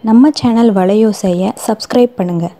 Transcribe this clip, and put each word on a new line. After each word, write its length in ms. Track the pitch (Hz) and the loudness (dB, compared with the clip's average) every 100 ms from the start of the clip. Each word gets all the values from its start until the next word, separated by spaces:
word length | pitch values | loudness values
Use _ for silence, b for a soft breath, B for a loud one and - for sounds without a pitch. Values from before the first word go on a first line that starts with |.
நம்ம 260 | 226 233 285 | 2 4 4
channel 400 | 294 247 226 233 | 2 -2 2 2
வலையோசையை 760 | 196 185 208 220 202 190 175 190 - - | 2 0 2 0 0 -2 -2 -4 -6 -6
subscribe 460 | 214 - 247 247 - | -6 -2 0 0 -2
பண்ணுங்க. 360 | 180 175 170 | -4 -4 -6